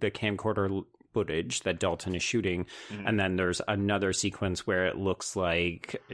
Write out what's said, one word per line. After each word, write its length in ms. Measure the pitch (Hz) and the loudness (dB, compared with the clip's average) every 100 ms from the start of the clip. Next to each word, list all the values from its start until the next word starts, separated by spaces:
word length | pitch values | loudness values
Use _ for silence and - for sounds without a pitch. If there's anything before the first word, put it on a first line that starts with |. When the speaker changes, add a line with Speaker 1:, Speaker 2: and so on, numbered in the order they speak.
Speaker 1:
the 100 | 104 | -2
camcorder 580 | - 107 101 110 104 98 | -2 -2 0 0 2 2
l-, 160 | 98 - _ _ | 0 -4 _ _
footage 480 | 110 95 78 87 - | -2 0 0 -2 -2
that 180 | 95 82 | -2 0
Dalton 360 | 95 85 95 90 | 0 0 -2 -2
is 80 | |
shooting. 420 | - 117 95 87 87 - - | 0 0 2 0 -4 -10 -12
Speaker 2:
Mm-hmm. 160 | 104 151 | -6 0
Speaker 1:
And 100 | 107 | 2
then 180 | 95 92 | 2 2
there's 240 | 90 90 - | 2 0 0
another 460 | 101 101 101 95 | 0 2 2 2
sequence 560 | 92 101 - 98 90 - | 2 -2 0 -2 0 0
where 180 | 92 92 | 2 2
it 100 | - | 2
looks 400 | 98 90 - 98 | 0 0 -2 0
like 640 | 87 85 87 85 - - - | 2 2 2 -2 -8 -10 -10